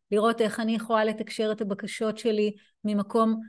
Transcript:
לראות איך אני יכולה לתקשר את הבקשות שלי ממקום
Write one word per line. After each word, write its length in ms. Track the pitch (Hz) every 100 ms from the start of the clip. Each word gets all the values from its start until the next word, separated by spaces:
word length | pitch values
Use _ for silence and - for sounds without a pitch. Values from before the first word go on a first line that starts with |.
| _
לראות 300 | 208 226 233
איך 180 | 214 214
אני 160 | 226 226
יכולה 300 | 220 220 220
לתקשר 460 | 220 220 - 214
את 100 | 214
הבקשות 560 | 208 196 208 - 220 214
שלי 340 | 233 214 208 208 _ _
ממקום 560 | 208 208 202 233 220 220